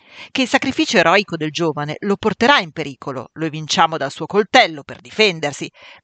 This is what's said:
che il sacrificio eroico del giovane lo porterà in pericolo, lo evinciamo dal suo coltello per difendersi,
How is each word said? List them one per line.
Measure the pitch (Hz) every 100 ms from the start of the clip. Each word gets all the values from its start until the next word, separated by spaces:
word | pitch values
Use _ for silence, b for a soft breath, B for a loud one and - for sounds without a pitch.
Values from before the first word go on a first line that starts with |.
| B B B
che | -
il | 254
sacrificio | 247 269 262 311 208
eroico | 165 196 208 165
del | 156
giovane | 147 165 147 147 -
lo | 202 202
porterà | 214 - 240 285
in | 170
pericolo, | 165 143 127 147 127 -
lo | -
evinciamo | 160 151 151 - 165 160
dal | 135
suo | - 160
coltello | 202 214 262 190 151
per | - 117
difendersi, | - - 214 160 147 135 156 B B B